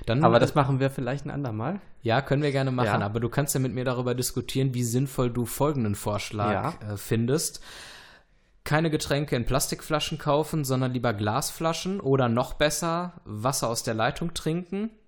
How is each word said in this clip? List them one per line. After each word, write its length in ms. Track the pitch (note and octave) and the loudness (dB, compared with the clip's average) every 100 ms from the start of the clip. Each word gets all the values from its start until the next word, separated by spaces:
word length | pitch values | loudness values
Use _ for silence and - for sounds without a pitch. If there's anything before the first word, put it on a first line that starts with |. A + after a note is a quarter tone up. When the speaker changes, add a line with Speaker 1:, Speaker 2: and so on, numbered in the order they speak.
| - | 0
Speaker 1:
dann 180 | A#2 | 4
Speaker 2:
aber 160 | A#2+ A#2 | 6 8
das 140 | C#3 | 6
machen 260 | D#3 C3 C3+ | 4 2 2
wir 100 | C3+ | 0
vielleicht 360 | C3+ B2 C#3+ D3 | 0 -4 -4 -6
ein 40 | |
andermal. 500 | C#3 C3+ G#2+ B2 G3 - - | -6 -4 -4 -4 -6 -10 -6
Speaker 1:
Ja, 200 | A2+ A#2+ | 0 2
können 200 | C#3 C#3 | 2 0
wir 80 | D3+ | 2
gerne 200 | C3+ C3+ | 0 0
machen, 280 | B2+ A2+ G#2 | 2 2 2
Speaker 2:
Ja. 60 | G#2 | 0
Speaker 1:
aber 140 | A2+ | -2
du 80 | A#2 | 0
kannst 260 | - D3 | 0 0
ja 60 | C#3 | 0
mit 140 | C3 | 0
mir 100 | B2+ | -2
darüber 300 | B2+ B2 B2 | -2 -2 -2
diskutieren, 580 | B2 B2 B2+ - C3+ C3+ | -2 -2 -4 -4 0 0
wie 100 | B2 | 0
sinnvoll 480 | A#2+ A#2+ C#3 - B2 | 0 0 0 0 0
du 140 | A#2+ | 0
folgenden 500 | A2+ - C#3+ C#3+ A2 | -4 0 0 0 -2
Vorschlag, 800 | G2+ A2 G2+ - G#2+ G#2 G2 B2 E3+ | -2 -2 -4 -4 -2 0 0 -2 -6
Speaker 2:
Ja. 140 | G#2 | -8
Speaker 1:
äh, 20 | G2+ | -8
findest. 640 | - A2+ A#2 D#3+ - - - - - - - - _ _ _ _ | -2 0 2 0 -2 -8 -16 -16 -18 -20 -20 -20 _ _ _ _
Keine 260 | - D3+ E3 | -2 2 2
Getränke 460 | D3 - C#3+ D3+ B2+ | 0 0 0 2 0
in 100 | A2+ | 2
Plastikflaschen 720 | B2 - - - D3+ - D#3 | 0 0 -4 -2 -2 -2 -2
kaufen, 460 | D3+ C#3+ D3+ D#3+ | 2 2 2 -2
sondern 280 | C3+ B2+ B2+ | 0 2 2
lieber 220 | B2 A#2+ | 0 0
Glasflaschen 840 | G#2 G#2+ C#3 - - D#3+ E3 F#3 G3 | 0 0 0 -4 -2 -2 -2 -4 -2
oder 280 | C3+ C3+ B2 | 4 4 6
noch 260 | A#2 C3+ | 2 0
besser 580 | - D3+ D3+ E3 E3+ F3+ - | 2 2 2 -2 -2 -4 -10
Wasser 440 | - G#2 B2 C#3 A#2+ | -12 -2 -2 0 -2
aus 120 | A#2 | -2
der 100 | - | -2
Leitung 400 | A2 A#2+ D3 E3+ | 0 0 0 -6
trinken, 560 | - D#3 E3 F#3 - A3 - | -4 -2 -4 -4 -6 -6 -8